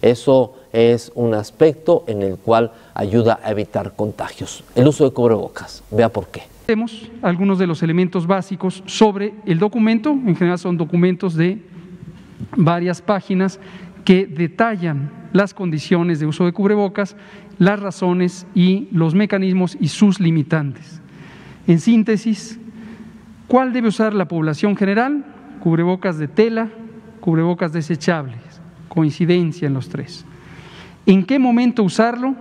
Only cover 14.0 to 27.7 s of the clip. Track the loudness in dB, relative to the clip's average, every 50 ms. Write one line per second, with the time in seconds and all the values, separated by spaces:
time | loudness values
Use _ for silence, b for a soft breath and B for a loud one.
14 | 4 4 4 4 4 -2 -2 -4 -4 -4 0 0 0 0 0 -4 -4 -4 -4 -4
15 | -6 -8 -10 -16 -18 -2 0 0 0 0 -4 -8 -6 -4 -4 -6 -2 0 0 0
16 | 2 0 -2 -2 -2 -4 -2 0 0 -2 0 0 0 0 2 2 0 -2 -2 -4
17 | -6 -6 -8 B B B B B B B B 2 2 2 2 0 -4 -8 -6 -2
18 | -2 0 2 2 0 -2 -2 -8 -18 -4 2 2 4 4 4 0 -2 -4 -2 0
19 | 0 2 2 2 0 2 0 -2 0 0 0 0 0 -2 -2 -4 -4 -4 2 2
20 | 4 4 4 2 2 2 2 2 0 0 -2 -2 -2 -4 -8 -12 -18 -20 -20 -20
21 | -20 B B B B B B B B B B B B 2 2 4 4 4 4 4
22 | 4 2 0 -2 0 -2 -4 -4 -6 -16 -18 -18 -18 -20 B B B B B B
23 | B B B B B B -20 -20 -4 2 2 2 2 2 -2 0 0 0 0 2
24 | 0 0 0 -2 -2 -2 -2 -2 -2 -2 -2 0 0 -2 0 0 0 0 2 0
25 | 0 0 -2 -4 -6 -8 -18 -20 -20 -20 -20 -4 0 0 2 2 2 0 0 0
26 | -2 -4 -4 -4 -6 -4 2 2 2 2 2 -4 -4 -6 -8 -16 -20 -18 -20 -20
27 | -20 -20 -20 -6 -2 0 2 2 2 0 0 -2 -2 -4